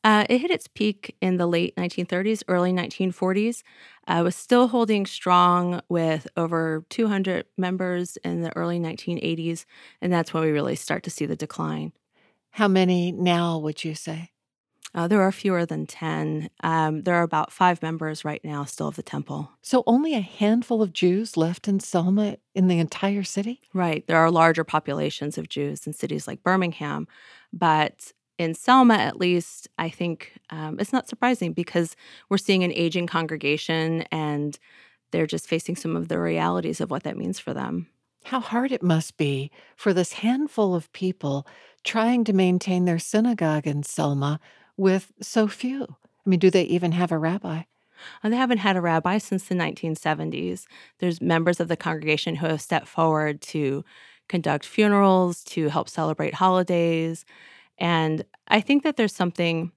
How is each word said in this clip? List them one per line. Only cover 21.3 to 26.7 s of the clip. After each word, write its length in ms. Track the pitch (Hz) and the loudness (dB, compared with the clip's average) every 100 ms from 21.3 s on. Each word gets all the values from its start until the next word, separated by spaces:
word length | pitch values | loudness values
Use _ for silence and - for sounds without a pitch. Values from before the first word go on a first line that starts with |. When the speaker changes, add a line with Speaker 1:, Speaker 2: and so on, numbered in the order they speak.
| - | 0
Speaker 2:
left 320 | 160 180 - | 0 0 -2
in 100 | 196 | -2
Selma 600 | - 180 175 196 208 - _ - | 0 0 2 2 2 -4 _ 2
in 100 | 185 | 4
the 140 | 170 | 4
entire 420 | 160 - 196 202 | 0 0 -2 -2
city? 380 | 190 - 202 247 _ | -4 -6 -6 -8 _
Speaker 1:
Right. 320 | 190 175 156 - | -2 -2 -2 0
There 100 | 165 | 4
are 140 | 165 | 4
larger 320 | 165 165 160 | 6 4 4
populations 760 | 160 156 - 143 151 - 147 151 | 0 -2 -2 -4 -4 -4 -8 -8
of 100 | 160 | -10
Jews 380 | - 143 147 - | -6 -6 -6 -10
in 60 | |
cities 340 | 151 - 170 - | -8 -6 -6 -8
like 160 | 151 | -6
Birmingham, 640 | - 190 180 | 0 2 0